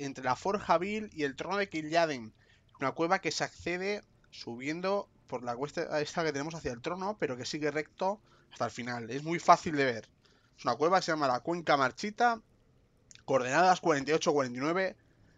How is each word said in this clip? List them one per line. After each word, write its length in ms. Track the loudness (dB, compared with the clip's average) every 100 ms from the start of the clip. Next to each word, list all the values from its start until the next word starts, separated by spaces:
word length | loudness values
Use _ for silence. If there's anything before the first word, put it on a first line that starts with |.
entre 240 | -8 -4
la 100 | -2
Forja 440 | 0 -2 -2 2 2
Vil 320 | 2 -4 -8
y 120 | -4
el 120 | -4 -4
trono 220 | -4 -2
de 100 | -2
Kil'jaeden. 640 | -4 0 2 2 0 -8 -16 _ _ _ -6
Una 120 | -4
cueva 260 | 0 0 2
que 120 | 0
se 140 | -4
accede 600 | -6 -6 -6 -4 -4 -6 -8 _ _
subiendo 800 | -16 -12 -8 -6 -4 -2 -2 -4 _ _
por 160 | -8
la 120 | -6
cuesta 460 | -6 -6 -6 -2 -2
esta 240 | -2 -2
que 80 | -2
tenemos 220 | -2 -6
hacia 180 | -6 -8
el 80 | -6
trono, 380 | -8 -6 -6 -4
pero 160 | -4 -4
que 80 |
sigue 260 | -6 -4 -2
recto 520 | -2 -6 -4 -4 -4 _ _ _
hasta 120 | -6
el 60 | -6
final. 400 | -4 -6 -6 -6
Es 120 | -6
muy 160 | -4 0
fácil 380 | 6 6 6 2
de 80 |
ver. 240 | 2 0 -8 _ _ _ _ _
Es 80 |
una 120 | -4 2
cueva 240 | 4 4
que 20 |
se 100 | 2
llama 160 | 0 2
la 120 | 0
Cuenca 360 | -2 -2 2 4
Marchita. 640 | 4 0 -8 2 2 2 _ _ _ _ _ _ _ -18 0
Coordenadas 560 | 0 4 4 6 6
cuarenta 300 | 4 2 2
y 20 |
ocho, 180 | 2 2
cuarenta 260 | 2 0 -2
y 40 |
nueve, 340 | -2 0 -2 -6 _ _ _